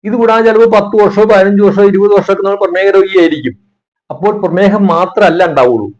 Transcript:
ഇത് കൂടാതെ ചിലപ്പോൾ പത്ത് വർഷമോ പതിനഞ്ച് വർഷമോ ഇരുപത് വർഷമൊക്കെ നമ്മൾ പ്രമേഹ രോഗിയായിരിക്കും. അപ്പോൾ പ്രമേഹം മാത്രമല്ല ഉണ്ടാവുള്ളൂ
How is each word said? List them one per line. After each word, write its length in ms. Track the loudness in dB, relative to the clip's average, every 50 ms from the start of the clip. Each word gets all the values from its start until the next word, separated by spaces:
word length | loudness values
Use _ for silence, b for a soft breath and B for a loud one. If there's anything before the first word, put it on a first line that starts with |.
| _
ഇത് 80 | -6 -4
കൂടാതെ 400 | -2 0 0 0 2 2 2 2
ചിലപ്പോൾ 240 | 2 2 4 2
പത്ത് 280 | 0 0 0 0 0 0
വർഷമോ 200 | 0 2 0 0
പതിനഞ്ച് 380 | 2 2 2 2 2 2 2 0
വർഷമോ 220 | 0 2 2 0
ഇരുപത് 260 | 2 2 2 0 2
വർഷമൊക്കെ 320 | 2 0 0 -2 -4 -4 -2
നമ്മൾ 140 | -2 0
പ്രമേഹ 340 | 0 -2 -2 -2 -2 -2 0
രോഗിയായിരിക്കും. 640 | 2 2 0 2 2 2 2 2 0 -4 -8 -10 -10 _ _ _ _ _ _ _ _ _ _ _
അപ്പോൾ 300 | -12 -6 -4 -4 -4 -4
പ്രമേഹം 460 | -6 -4 -2 0 0 0 0 0 0
മാത്രമല്ല 600 | 0 0 -2 -2 -4 -2 0 0 0 2 0 -2
ഉണ്ടാവുള്ളൂ 460 | 0 0 0 0 0 0 -2 -4 -8 -14 _